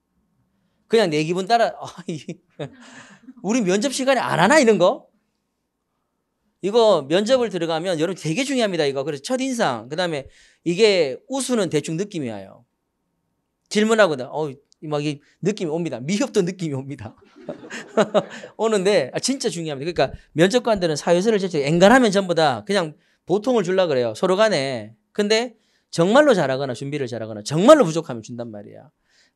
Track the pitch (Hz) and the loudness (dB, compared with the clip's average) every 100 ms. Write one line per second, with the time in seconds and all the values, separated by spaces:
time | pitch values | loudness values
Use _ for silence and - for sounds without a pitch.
0 | _ _ _ _ _ _ _ _ - 226 | _ _ _ _ _ _ _ _ 0 2
1 | 190 151 156 175 190 233 208 - 135 - | 2 0 -2 -2 0 2 0 -4 -16 -14
2 | 175 160 - - _ - 143 - - - | -10 -10 -10 -16 _ -16 -16 -16 -20 -20
3 | - - - - - 254 185 202 269 254 | -20 -20 -20 -10 -4 -2 0 0 0 -2
4 | 262 254 131 143 190 311 233 202 175 285 | 0 0 0 2 4 6 6 4 4 0
5 | _ _ _ _ _ _ _ _ _ _ | _ _ _ _ _ _ _ _ _ _
6 | _ _ _ _ _ _ 185 233 220 175 | _ _ _ _ _ _ -2 4 4 4
7 | 135 175 214 262 233 180 165 160 185 160 | 2 0 2 2 2 -2 -2 -2 -2 -2
8 | 170 185 156 170 269 262 214 170 143 135 | -2 -4 -4 -4 -2 -2 -2 0 -2 -2
9 | 139 147 - 254 262 240 175 117 120 156 | -4 -6 -6 -4 -4 -2 -2 -2 -6 -6
10 | 180 147 131 _ _ _ 165 175 220 185 | -4 -4 -10 _ _ _ -4 2 4 4
11 | 143 123 - 269 240 240 175 151 151 160 | 0 -4 -8 -6 -2 -2 0 -2 -4 -6
12 | 202 175 123 104 98 113 120 _ _ _ | -6 -8 -8 -10 -14 -20 _ _ _ _
13 | _ _ _ _ _ _ - 208 220 226 | _ _ _ _ _ _ -6 0 2 4
14 | 190 139 131 143 156 135 _ _ 156 147 | 4 2 -6 -6 -8 -8 _ _ -6 -4
15 | 151 139 _ _ 170 208 170 165 165 117 | -4 -6 _ _ -6 -4 -4 -4 -6 -8
16 | 135 202 277 220 175 - 165 135 139 143 | -4 -2 -2 0 -2 -2 -6 -6 -10 -14
17 | 107 - _ - - - - - - - | -16 -20 _ -20 -16 -16 -14 -16 -6 -2
18 | 214 202 - - - - 226 208 185 196 | 0 0 -4 -10 -16 -4 -2 0 2 0
19 | 127 156 - 269 226 170 160 135 156 165 | 0 -4 -4 -4 -4 -6 -8 -8 -6 -2
20 | 135 - _ 143 190 247 240 208 175 151 | -2 -4 _ 2 4 4 0 0 0 -2
21 | - 175 214 214 185 170 139 170 196 262 | 0 2 2 0 0 -2 0 6 8 8
22 | 233 196 147 165 151 117 107 202 160 147 | 4 2 0 0 0 0 -2 -2 -4 -8
23 | _ _ - 196 233 240 170 190 180 131 | _ _ -4 -2 0 0 0 0 2 2
24 | 120 107 185 185 220 165 135 120 107 - | -2 -2 0 2 2 0 -2 -6 -10 -20
25 | _ - 208 220 247 - _ _ _ - | _ -4 0 0 -2 -8 _ _ _ 0
26 | 175 254 302 196 139 131 135 117 139 147 | 4 6 6 4 2 -2 -6 -8 -8 -8
27 | 123 117 110 107 104 151 220 311 175 160 | -6 -8 -10 -12 -6 2 6 8 6 0
28 | 156 117 107 120 120 104 107 107 120 _ | -6 -10 -12 -12 -12 -14 -18 -20 -20 _
29 | _ _ _ | _ _ _